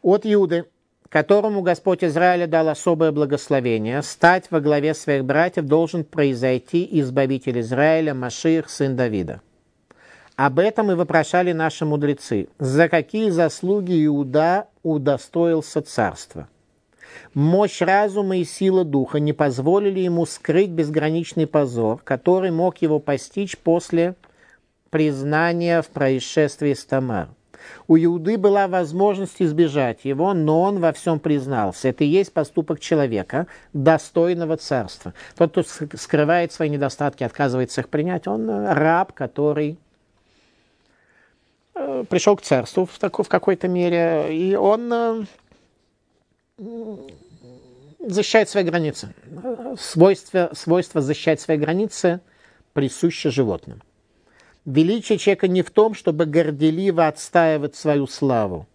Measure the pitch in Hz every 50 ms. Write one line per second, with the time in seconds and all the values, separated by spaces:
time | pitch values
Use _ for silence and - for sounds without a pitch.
0 | - 180 190 208 208 220 208 208 196 160 170 170 170 _ _ _ _ _ _ _
1 | _ _ - 151 147 - 202 208 202 214 208 202 180 - 175 165 _ 196 185 175
2 | 185 170 143 165 180 180 180 175 175 165 156 165 160 160 151 - - 180 170 156
3 | 160 160 147 147 151 135 147 131 - - 147 135 123 123 113 110 107 110 123 139
4 | 147 - - _ - 170 180 185 - - 170 160 139 151 151 147 143 156 156 151
5 | - - 143 139 131 127 139 151 170 180 175 - 156 135 147 160 165 156 - 175
6 | 156 - - - 147 139 131 117 123 131 127 127 - - - 170 180 - - 160
7 | 143 127 127 139 139 131 139 131 135 139 120 120 117 113 127 127 147 156 160 160
8 | 160 151 139 131 127 120 117 - - 165 160 165 151 - - - 143 135 131 123
9 | 127 120 107 98 90 78 - - _ _ _ _ _ _ _ _ _ _ - _
10 | _ - - - - - _ - 135 139 127 147 185 214 220 - 214 202 185 170
11 | 170 - - 160 151 - - 180 180 180 170 160 160 160 - - 160 151 151 147
12 | 147 143 143 139 - - 120 101 92 - _ _ 143 131 131 147 170 160 - 165
13 | 143 _ - 214 220 214 175 165 170 156 - - - 180 196 208 185 175 180 160
14 | 151 151 147 143 143 131 127 151 156 170 180 196 208 _ _ _ _ 165 160 147
15 | 135 147 139 123 - - - 170 170 170 165 160 151 - - 151 143 - - -
16 | 110 92 - - - _ - 82 73 - _ _ _ _ _ _ _ _ _ _
17 | - - - - - - _ 143 143 156 175 196 208 196 - - 180 175 190 202
18 | 208 208 190 208 202 190 190 185 170 156 - - 196 190 185 185 180 156 143 139
19 | 131 - - 147 147 147 147 - 151 143 127 123 131 156 180 202 208 202 196 190
20 | 185 180 170 170 165 - - - _ - 156 175 202 196 170 160 160 147 151 156
21 | 147 156 160 170 170 - - 170 156 151 - 151 143 127 120 117 113 107 113 143
22 | _ - 135 127 - 175 180 185 185 190 165 160 175 185 - - - 160 151 147
23 | 147 - 143 131 - - - 196 202 185 - - _ 170 165 170 165 - - 165
24 | 165 180 185 _ _ _ _ _ _ _ _ _ _ _ _ _ _ _ - 160
25 | 156 151 143 135 135 143 151 156 165 170 170 170 170 170 170 170 151 - _ 151
26 | 147 135 135 131 135 - - 165 151 143 - - 151 147 135 - - _ - 135
27 | 131 127 113 95 78 - - _ _ _ - - - - - - - - 160 165
28 | 165 170 175 175 156 185 220 208 185 202 196 202 196 185 180 185 175 147 156 180
29 | 196 208 202 185 196 175 - - 185 160 151 156 170 156 135 147 135 120 113 -
30 | - 135 139 131 165 196 202 175 156 151 156 165 180 196 208 190 175 165 151 -
31 | - 175 165 147 - 160 151 143 127 135 139 117 107 95 87 - - 131 127 -
32 | 151 147 160 190 196 - _ 160 151 - _ - 156 - 160 147 - - 170 156
33 | 143 127 113 101 90 _ - 123 180 - - - - _ - 147 131 156 160 151
34 | - - _ 170 165 175 180 170 170 156 160 160 - - 147 127 107 90 - -
35 | - 90 - - - - - - 170 160 - 185 160 - - - 156 147 - 127
36 | - - - 151 147 147 170 175 170 165 - - 165 151 147 143 143 135 - -
37 | 147 143 131 - 131 117 - - 143 135 123 127 127 120 - - 123 - - 151
38 | 151 175 180 165 - 185 202 220 220 220 220 202 208 202 165 135 151 156 165 170
39 | 190 - - - 139 123 _ - 147 147 147 151 151 147 160 170 _ _ _ _
40 | _ _ _ _ _ _ _ _ _ _ _ _ _ _ _ _ _ _ _ _
41 | _ _ _ _ _ _ _ _ _ _ _ _ _ _ _ - 269 285 269 262
42 | 233 - - 175 - 208 202 196 - - 147 127 117 - - - 185 175 - -
43 | - 190 - - 208 - - 214 - - 190 165 - 185 180 180 175 175 170 170
44 | 170 165 165 156 143 151 156 160 180 190 196 202 202 196 208 220 240 240 233 233
45 | 233 233 226 226 208 - - _ _ _ _ _ _ _ _ _ _ _ _ _
46 | _ _ _ _ _ _ _ _ _ _ _ - 208 214 233 233 226 214 208 190
47 | 135 135 - - _ _ - - - 120 127 - _ _ - - - - - _
48 | 339 240 180 196 202 - - 226 208 - - 202 185 165 160 175 160 151 147 -
49 | - - - _ _ - 156 156 196 254 233 - 233 262 269 196 - - - 160
50 | 170 196 196 - - - - 185 175 165 - - - - 165 180 175 - - 160
51 | 139 131 151 - - 165 156 147 - - 160 151 147 151 165 185 214 208 - -
52 | - 180 170 180 _ _ _ _ _ _ _ _ _ _ _ 151 143 131 - -
53 | - 170 156 - - 160 120 131 131 110 92 80 - - 58 - _ _ _ _
54 | _ _ _ _ _ _ _ _ _ _ _ _ _ 156 131 143 160 170 214 240
55 | - - 220 - - 202 196 185 - 185 180 185 175 - _ - 214 226 214 -
56 | - 185 156 151 170 156 147 165 165 151 151 139 156 160 156 170 190 196 175 160
57 | 165 156 151 - - - - 175 165 160 156 151 143 143 - - - 151 147 143
58 | 139 127 - - 143 135 127 117 107 98 90 80 76 _